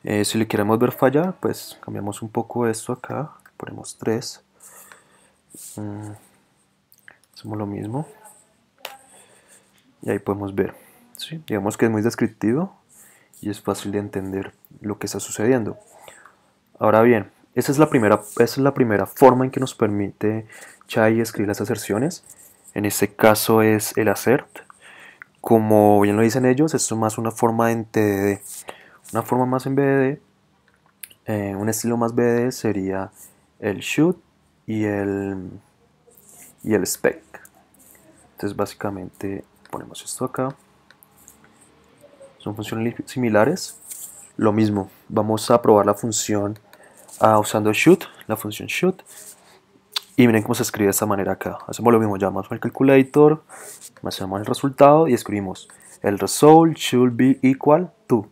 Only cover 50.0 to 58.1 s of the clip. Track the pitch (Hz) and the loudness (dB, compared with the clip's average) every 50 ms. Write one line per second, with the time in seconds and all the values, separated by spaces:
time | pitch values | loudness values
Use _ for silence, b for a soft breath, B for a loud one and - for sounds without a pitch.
50 | - _ _ - 123 120 113 110 104 120 120 - 117 - - 107 104 98 98 - | -12 _ _ 4 4 6 4 2 0 -2 -4 -4 -4 -6 -2 0 0 0 2 0
51 | 110 107 104 98 95 92 95 - - 101 87 - - - - - 110 117 117 113 | -2 -2 -2 -2 -2 -4 -4 -6 -8 -10 -10 -10 -14 -14 -10 0 2 4 4 4
52 | 110 104 101 95 98 95 95 98 95 - 120 110 - 117 - - 135 135 139 135 | 2 0 -2 -2 -2 -2 -2 -6 -8 -8 -10 -8 -8 -8 -4 0 4 6 6 6
53 | 131 135 - 147 147 151 156 156 _ B B B B B B B B B _ - | 4 4 4 6 6 6 6 2 _ B B B B B B B B B _ -14
54 | - 85 - - 98 92 95 98 107 - 123 - - 139 131 - 143 143 147 156 | -12 -12 -10 -8 -8 -6 -6 -6 -4 -6 -6 -4 -4 -6 4 6 8 8 8 6
55 | 160 156 123 113 - - 104 104 98 92 90 - - B B B B B B B | 4 2 2 0 -2 -6 -6 -6 -6 -6 -10 -12 -18 B B B B B B B
56 | - 104 101 95 98 - - - - 151 156 160 165 160 151 - - - - 123 | -2 -2 0 0 -2 -4 0 6 8 10 10 10 8 6 0 -2 -4 0 2 4
57 | 123 127 120 117 127 131 131 - - 127 135 - - 147 151 165 180 165 _ _ | 4 2 4 2 2 2 2 4 2 2 2 2 4 2 4 4 2 -4 _ _
58 | _ - | _ -2